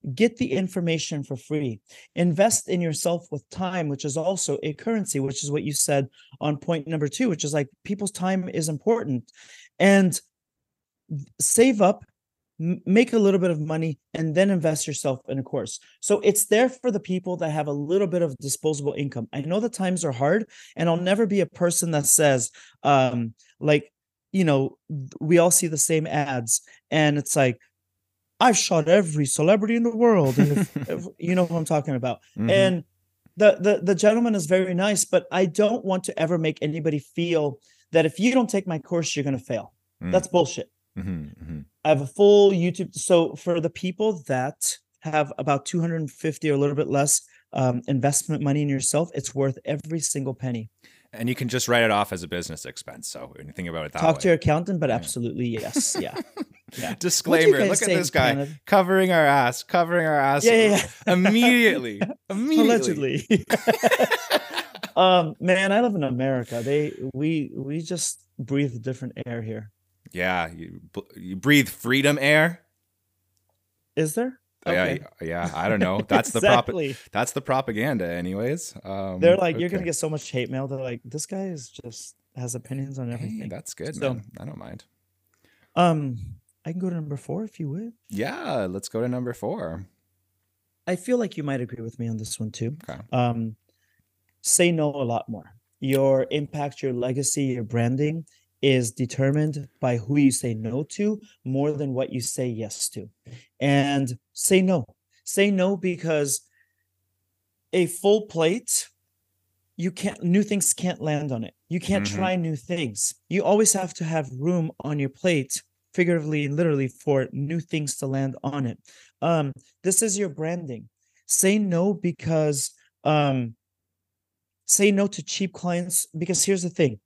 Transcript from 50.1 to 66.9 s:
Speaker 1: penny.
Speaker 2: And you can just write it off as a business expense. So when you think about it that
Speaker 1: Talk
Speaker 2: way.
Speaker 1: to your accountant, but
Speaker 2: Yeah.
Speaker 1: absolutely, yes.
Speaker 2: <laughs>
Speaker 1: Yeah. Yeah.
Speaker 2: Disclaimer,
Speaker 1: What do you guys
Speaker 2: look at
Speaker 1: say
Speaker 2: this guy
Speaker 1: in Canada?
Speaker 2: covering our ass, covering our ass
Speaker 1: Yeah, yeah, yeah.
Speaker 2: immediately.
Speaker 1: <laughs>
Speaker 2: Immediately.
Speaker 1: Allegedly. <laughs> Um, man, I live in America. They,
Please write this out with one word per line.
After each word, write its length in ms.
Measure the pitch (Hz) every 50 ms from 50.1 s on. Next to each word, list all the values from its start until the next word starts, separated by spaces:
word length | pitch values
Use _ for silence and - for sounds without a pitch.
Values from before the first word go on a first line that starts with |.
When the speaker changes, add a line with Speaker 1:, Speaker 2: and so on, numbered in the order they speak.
| - 147 135 135
Speaker 1:
penny. 380 | 123 _ 131 127 120 113 110 107 _ _ _ _ _ _ _ _ -
Speaker 2:
And 140 | 107 117 123
you 60 | 123
can 140 | - 135 117
just 200 | 117 127 - -
write 140 | 120 120
it 80 | 117 110
off 200 | 104 101 101 - 98
as 80 | 87
a 60 | 87 78
business 360 | 87 87 82 - 80 76 -
expense. 420 | 65 64 - - - 78 - -
So 280 | - - - - - -
when 100 | - 76
you 60 | 73
think 160 | - - 90 -
about 160 | 80 82 76
it 80 | -
that 60 | - 156
Speaker 1:
Talk 180 | 165 160 156
Speaker 2:
way. 40 | -
Speaker 1:
to 60 | - 185
your 60 | 165
accountant, 440 | 156 - 147 151 160 170 180 190 165
but 80 | 151 135
Speaker 2:
Yeah. 60 | 113
Speaker 1:
absolutely, 520 | 117 82 - - 127 120 117 - - 123
yes. 480 | 120 113 110 - - - 294 - - - 381
Speaker 2:
<laughs> 20 |
Speaker 1:
Yeah. 180 | - - - - - - _ 403 302 _ _ _ _ - - 131
Yeah. 160 | - - - -
Speaker 2:
Disclaimer, 380 | - 175 - - - - 320
Speaker 1:
What 80 | 160 -
do 60 | 427
you 80 | 381 -
guys 100 | 214 196
Speaker 2:
look 140 | 190 -
at 100 | 226 196
Speaker 1:
say 40 | 180
Speaker 2:
this 120 | 180 175 131
guy 220 | - 139 131 123
Speaker 1:
in 60 | 127
Canada? 240 | 139 139 147 156 143 _
Speaker 2:
covering 480 | - 202 196 185 175 190 190 190 185
our 140 | 180 165 151
ass, 360 | 139 139 139 123 120 123 -
covering 440 | - - - 175 170 165 175 175 160
our 120 | 156 151 143
ass 240 | 135 139 139 143
Speaker 1:
Yeah, 100 | - 233 233 226 226 214
yeah, 180 | 202 - - - - - -
yeah. 60 | 220
Speaker 2:
immediately. 880 | 185 180 185 190 208 233 240 247 247 240 233 214 165 135 127 113 104 101 - 196 285
Speaker 1:
<laughs> 160 | _ _ _
Speaker 2:
Immediately. 340 | 190 202 240 294 320 311 294
Speaker 1:
Allegedly. 640 | 269 240 220 127 233 160 147 139 127 135 143 - -
<laughs> 180 | 220 165 - - - - - - 453 - - 233 523 - 240 - - 679 - - - - - - 302 320 - - - - - - -
Um, 420 | - 185 185 185 180 165 156 - _
man, 320 | 160 180 180 190 190 190
I 80 | 196 214
live 140 | 247 240 202
in 100 | 180 143
America. 560 | 131 123 120 131 135 135 127 117 - 117 120
They, 300 | 113 131 143 151 151 147